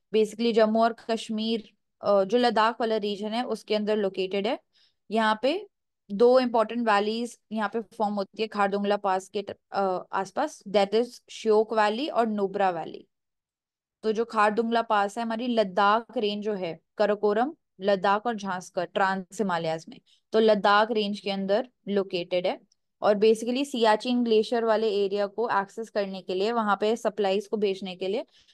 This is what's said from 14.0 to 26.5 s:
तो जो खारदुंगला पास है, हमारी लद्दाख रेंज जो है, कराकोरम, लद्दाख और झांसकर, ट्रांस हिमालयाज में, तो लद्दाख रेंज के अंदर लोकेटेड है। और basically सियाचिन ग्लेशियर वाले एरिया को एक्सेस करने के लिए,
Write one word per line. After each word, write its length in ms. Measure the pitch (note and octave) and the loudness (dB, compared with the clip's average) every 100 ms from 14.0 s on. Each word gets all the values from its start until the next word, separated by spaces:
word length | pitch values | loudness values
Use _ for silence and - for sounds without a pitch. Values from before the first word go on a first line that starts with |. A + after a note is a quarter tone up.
तो 80 | A3 | -4
जो 140 | G#3+ A3+ | -2 -2
खारदुंगला 560 | A3+ G#3+ G#3+ A3+ A#3 | 2 2 2 0 0
पास 360 | A#3 G#3+ G3+ A#3 | 0 0 0 -4
है, 60 | |
हमारी 240 | A3+ A3+ B3 | -6 -4 -2
लद्दाख 680 | A3+ G3+ F#3 G3+ A3 A3+ B3+ | 0 0 2 4 4 0 -4
रेंज 260 | G#3 G#3 | -4 -2
जो 100 | G#3 | -4
है, 260 | G3+ F3 E3 _ - | -4 -6 -8 _ 0
कराकोरम, 560 | G#3 G#3 G#3 G#3 C4+ E4 _ - | 0 2 0 0 -2 -4 _ -6
लद्दाख 460 | G3 G3 G3 G#3 A#3+ | 0 2 2 0 0
और 100 | A3 | -6
झांसकर, 500 | G3 F#3 F3 - F3 | -6 -8 -8 -6 -4
ट्रांस 400 | - F#3+ F#3+ F3+ | 0 0 -2 -6
हिमालयाज 520 | - G3 E3+ E3 D#3+ - | -4 -2 -2 -2 -4 -8
में, 100 | - _ _ _ | -20 _ _ _
तो 80 | A3 | 2
लद्दाख 480 | A3 G#3+ G#3 G3+ A3 | 4 4 4 4 4
रेंज 280 | A3 G3+ G3+ | 0 -2 -4
के 120 | G3+ | -6
अंदर 380 | G3 F#3+ G#3 C4 _ - | -4 0 0 -2 _ -2
लोकेटेड 600 | G3+ F#3+ F3+ F3 F3+ F3+ | -2 0 -4 -2 -2 -2
है। 120 | C#4+ _ _ _ _ | -4 _ _ _ _
और 140 | G3 G#3 | 0 4
basically 500 | A3 A3 A#3 B3+ C#4+ | 4 4 0 -4 -4
सियाचिन 580 | A#3 A3 G#3+ B3+ B3 | 0 2 2 0 0
ग्लेशियर 420 | A#3 A3 G#3+ A#3+ A3+ | 2 2 2 0 0
वाले 400 | G#3+ A3 G3+ G3 | 0 0 0 -2
एरिया 220 | G3+ G3+ | -2 -4
को 220 | G3+ A3+ G3 | -4 -2 -2
एक्सेस 280 | G3+ - A3+ | -4 -8 -8
करने 320 | G#3+ G3 F#3+ | -6 -6 -6
के 140 | F3+ F#3 | -6 -2
लिए, 160 | G#3 | -2